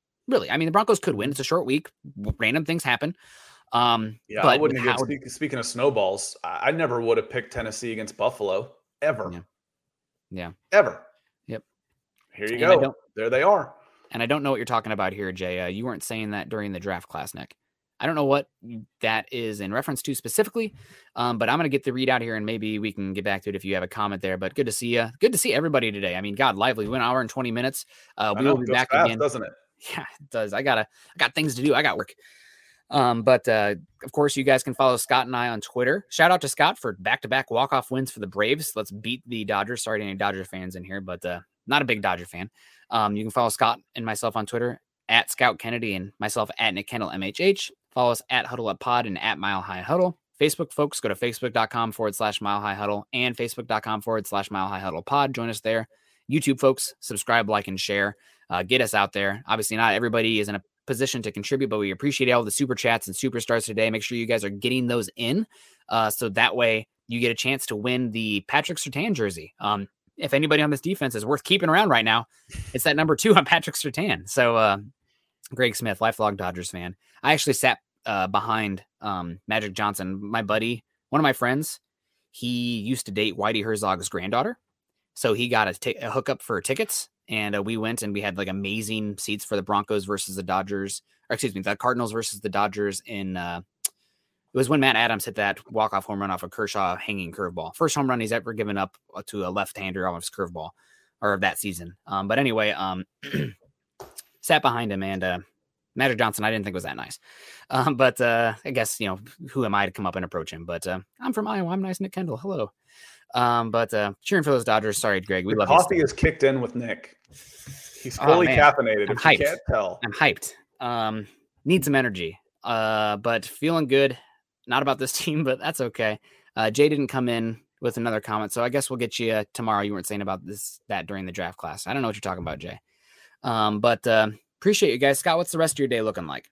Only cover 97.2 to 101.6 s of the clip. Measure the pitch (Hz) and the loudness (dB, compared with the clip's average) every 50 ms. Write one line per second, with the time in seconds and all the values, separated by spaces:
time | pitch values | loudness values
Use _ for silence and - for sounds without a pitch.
97.2 | 90 82 80 - 98 90 87 87 80 85 - - 165 151 - 147 139 131 127 120 | -8 -8 -6 -6 -6 -6 -6 -6 -8 -8 -2 0 0 2 2 2 2 2 2 0
98.2 | 113 104 117 117 - 117 113 107 110 104 101 98 95 95 - _ _ _ - 92 | 0 0 -2 -2 -2 -4 -6 -4 -4 -2 -2 -2 -2 -4 -6 _ _ _ -16 -16
99.2 | 101 - - 104 92 90 92 101 98 - - - 95 95 90 95 92 92 87 85 | -14 -10 -6 -6 -4 -2 -2 -2 -4 -4 -6 -8 -8 -8 -6 -4 -4 -4 -4 -4
100.2 | - - - - 95 87 87 82 78 80 - _ _ _ _ _ _ _ _ _ | -8 -10 -6 -6 -6 -6 -6 -8 -12 -12 -14 _ _ _ _ _ _ _ _ _
101.2 | - 104 101 92 101 92 80 - | -2 0 0 2 0 0 0 -2